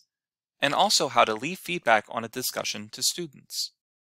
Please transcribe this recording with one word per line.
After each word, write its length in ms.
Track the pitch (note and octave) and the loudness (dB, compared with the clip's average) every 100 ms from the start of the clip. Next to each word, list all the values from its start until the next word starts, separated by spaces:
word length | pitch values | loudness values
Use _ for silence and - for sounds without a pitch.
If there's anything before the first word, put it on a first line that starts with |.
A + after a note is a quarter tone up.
| _ _ _ _ _ _ | _ _ _ _ _ _
and 140 | C#3 | 0
also 340 | D3 G3+ - D3 | 2 4 2 2
how 160 | A#2+ | 4
to 100 | A2 | 4
leave 260 | G#2+ C#3+ F#3 | 2 -4 -8
feedback 440 | - F3 - G#2+ - | -8 -2 2 2 2
on 160 | A#2+ A2+ | -8 -6
a 40 | |
discussion 600 | C3 - G#2+ G#2 A2 G#2+ | -6 -6 -4 -6 -8 -10
to 100 | - | -4
students. 720 | B2+ - E3 - - - - _ _ _ _ | -2 -2 -8 -14 -12 -8 -8 _ _ _ _